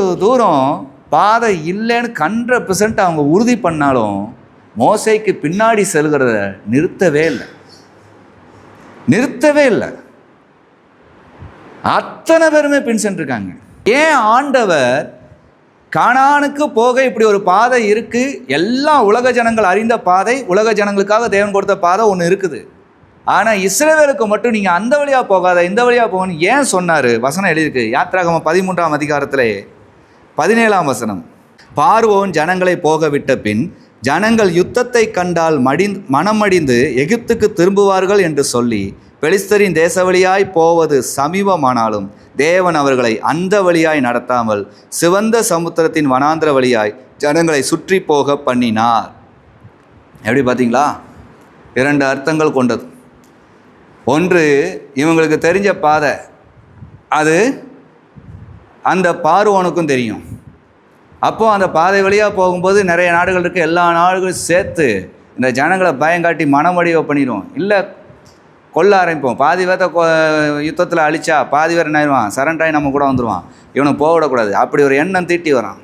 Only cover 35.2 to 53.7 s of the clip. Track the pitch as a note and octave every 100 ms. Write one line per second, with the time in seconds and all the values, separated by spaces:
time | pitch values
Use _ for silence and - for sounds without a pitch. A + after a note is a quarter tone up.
35.2 | F3+ E3+ D#3+ D3+ B2+ D3+ G3+ G3+ - -
36.2 | G3+ G#3+ G#3 F3+ C#3+ A#2+ A#2+ B2 D#3 A#3
37.2 | A#3 G#3+ G#3 - F3+ G3 G3 F#3+ F#3 G3+
38.2 | F3 C#3+ C#3 B2 A#2+ G#2+ G2 - - -
39.2 | D3+ G3 G3 G#3 G3+ D#3+ E3+ F3+ F#3 F3+
40.2 | F#3 G3 F#3+ E3 E3 E3+ D#3 C#3 - -
41.2 | C#3+ F#3+ G3 F3+ C3 B2 A2+ G#2 G2 -
42.2 | - - D3+ F3+ F3+ D#3+ C#3 B2+ A#2+ A2
43.2 | A2 D3+ F#3 G3+ F3+ E3+ D#3+ D#3 B2 A#2+
44.2 | B2 B2 A2+ G#2 G2 - - - E3+ F#3+
45.2 | A3 A3+ - E3+ E3 E3 D#3+ D#3 C#3+ B2+
46.2 | D3 D#3+ D#3 C3+ B2+ A#2 G#2+ - - -
47.2 | D3 D#3 E3 D3 C3 E3 - F#3 F3+ D3
48.2 | C3+ C#3+ C3+ B2 B2 G#2+ A#2 A#2 F2 -
49.2 | - - _ - - _ _ - - -
50.2 | G#2+ C3 B2 A#2+ A#2+ B2 C#3+ - - -
51.2 | - - - - - B2 C#3 C#3+ C3+ C3+
52.2 | C#3 D#3 D#3 C3 B2 A2+ - - - -
53.2 | - _ _ - -